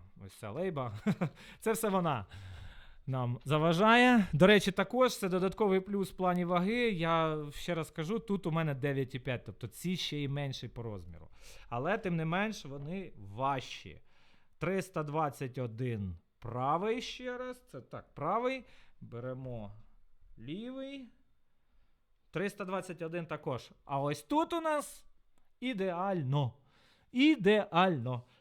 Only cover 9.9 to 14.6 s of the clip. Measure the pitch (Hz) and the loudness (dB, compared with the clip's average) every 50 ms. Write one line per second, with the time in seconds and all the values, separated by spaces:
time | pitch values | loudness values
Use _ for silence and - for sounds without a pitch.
9.9 | 185 165 - - 151 147 143 135 139 143 143 139 123 - - 117 - 127 117 113 | -2 -2 -2 -4 -4 -2 -2 -2 -2 -2 -4 -4 -6 -6 -10 -10 -10 -8 -8 -8
10.9 | 107 95 85 87 85 80 80 - - - - - - - - - 120 120 131 160 | -8 -8 -10 -12 -14 -14 -16 -18 -20 -20 -18 -18 -18 -18 -12 -6 -6 -2 0 0
11.9 | 202 - - 185 175 165 160 160 165 185 202 220 208 - - 143 135 143 139 147 | 0 0 0 -2 -2 0 0 0 0 0 0 -2 -4 -8 -10 -12 -10 -10 -8 -6
12.9 | 175 196 185 - - - 101 98 98 110 131 139 139 131 120 - - - - 95 | -6 -8 -8 -10 -12 -14 -14 -12 -6 -2 0 0 0 0 -4 -8 -12 -14 -14 -16
13.9 | 76 - - - - - - - - - _ - - - | -16 -16 -20 -20 -20 -20 -20 -20 -20 -20 _ -20 -10 -4